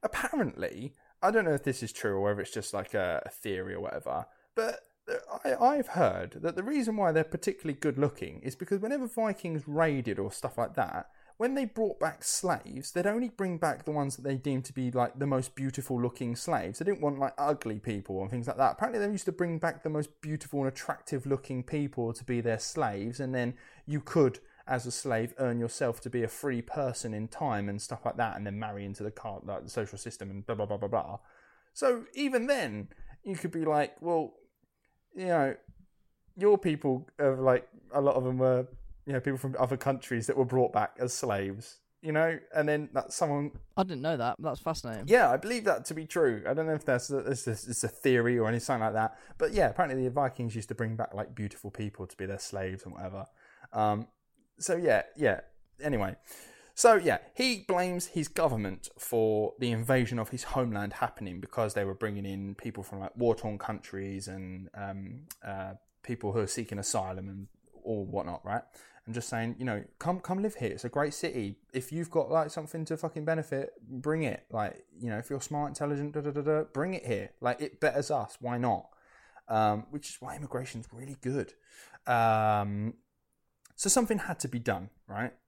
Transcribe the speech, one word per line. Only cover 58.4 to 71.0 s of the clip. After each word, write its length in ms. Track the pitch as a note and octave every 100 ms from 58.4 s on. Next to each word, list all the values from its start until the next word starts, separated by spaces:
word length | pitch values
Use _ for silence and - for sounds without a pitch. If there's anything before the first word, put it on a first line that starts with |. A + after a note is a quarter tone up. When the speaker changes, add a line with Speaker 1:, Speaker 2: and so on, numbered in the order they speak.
| D#3+ A#2 G2+ F#2+ - -
Speaker 1:
for 540 | - A#2 A2 G#2+ G#2+ -
the 100 | A#2+
invasion 480 | A2+ A#2 C3 A#2 A#2+
of 120 | A2
his 120 | B2
homeland 520 | - C3+ B2+ G#2 G#2
happening 460 | - B2 - G2+ F2+
because 340 | G2 - A2
they 100 | G#2
were 100 | G2
bringing 320 | G2 A2 G2+ G2
in 300 | G2 G2 G2
people 260 | A#2+ G#2
from, 160 | G2 G2
like, 180 | F#2+ -
war-torn 400 | A#2+ A2 A2 G#2
countries 720 | - G#2+ - F#2+ G2 G2 G2
and, 420 | F#2+ F#2 F#2 F#2+
um, 460 | - G2 G2 F#2+ A#2 D#3 - -
uh, 280 | G2 F#2+ G2 _ _
people 300 | - A#2 G#2
who 80 | G#2
are 80 | G2+
seeking 320 | - A2+ G2+
asylum 480 | G2+ A2 F#2 F#2+ G2
and 180 | G2 G2 _ _ -
or 200 | - A2
whatnot, 400 | G2 F#2+ F2 F2
right? 180 | - A2 - - - -
And 100 | -
just 140 | A2+ A2+
saying, 260 | A#2+ A#2 A#2
you 40 |
know, 200 | B2+ G#2 - _
"Come, 180 | D#3+ F#3
come 240 | - F#3
live 140 | G#3 -
here. 160 | A2+
It's 120 | -
a 40 | B2
great 260 | C#3+